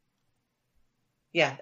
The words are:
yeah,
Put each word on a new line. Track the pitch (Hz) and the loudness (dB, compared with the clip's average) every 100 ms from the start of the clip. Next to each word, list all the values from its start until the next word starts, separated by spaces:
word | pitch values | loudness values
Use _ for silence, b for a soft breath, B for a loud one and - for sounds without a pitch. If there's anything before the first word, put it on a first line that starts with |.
| _ _ _ _ _ _ _ _ _ _ _ _ _ | _ _ _ _ _ _ _ _ _ _ _ _ _
yeah, | 170 143 131 | 0 0 -2